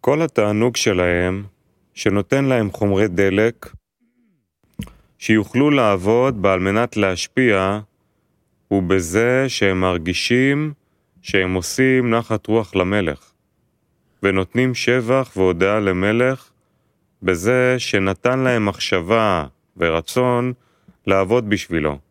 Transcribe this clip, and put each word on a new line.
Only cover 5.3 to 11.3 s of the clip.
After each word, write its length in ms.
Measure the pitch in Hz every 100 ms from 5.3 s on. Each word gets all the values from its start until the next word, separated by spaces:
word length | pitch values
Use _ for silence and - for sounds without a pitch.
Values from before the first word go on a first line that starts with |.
| 110 101 120 143
לעבוד 720 | 143 113 98 92 113 131 113
בעל 180 | 98 95
מנת 360 | 92 104 120 107
להשפיע, 840 | 98 90 - - 127 101 95 104 107 _ _ _ _ _ _ _ _
הוא 140 | 98
בזה 600 | 90 95 82 92 120 127 135
שהם 320 | - 98 92
מרגישים 920 | 92 87 82 87 - 123 135 143 151 147 _ _ _ _
שהם 320 | -